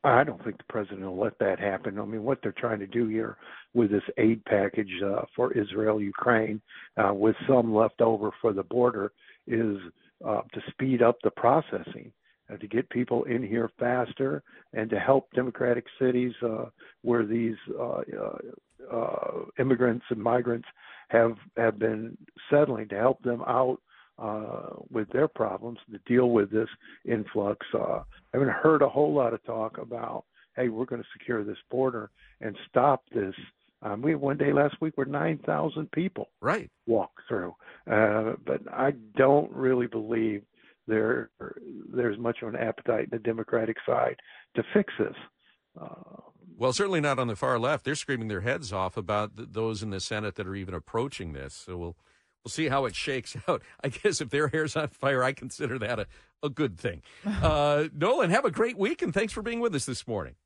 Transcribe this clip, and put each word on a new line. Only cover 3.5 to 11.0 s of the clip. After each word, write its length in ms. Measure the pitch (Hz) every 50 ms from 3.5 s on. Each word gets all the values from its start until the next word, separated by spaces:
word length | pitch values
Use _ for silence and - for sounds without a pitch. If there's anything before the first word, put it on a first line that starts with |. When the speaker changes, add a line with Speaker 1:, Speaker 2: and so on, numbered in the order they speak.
| - - - _ _
Speaker 1:
with 180 | 123 117 101
this 120 | 104 101 - - -
aid 260 | - 113 110 113 113 _
package, 460 | - 110 101 98 101 - - 104 95 90 90 98
uh, 160 | 98 98 - - - -
for 160 | - 123 - -
Israel, 480 | 120 104 101 92 104 107 107 107 110
Ukraine, 600 | 104 101 98 - - 120 120 113 110 107 107 110 _ _ - - - - _
uh, 160 | - 107 98 101
with 220 | 98 104 110 107 - -
some 260 | - 135 127 117 113 107
left 280 | 107 113 107 - -
over 300 | 120 113 113 104 107 104 - -
for 120 | - 117 101
the 100 | 98 92
border, 480 | - - 123 123 123 117 107 98 104 _ _ _ - - _ _
is, 300 | - 120 113 117 107 101 98 90 85 _ _ _ _ _ _ -
uh, 160 | - 107 113 - - -
to 80 | 113 - -
speed 300 | - _ 131 135 131 117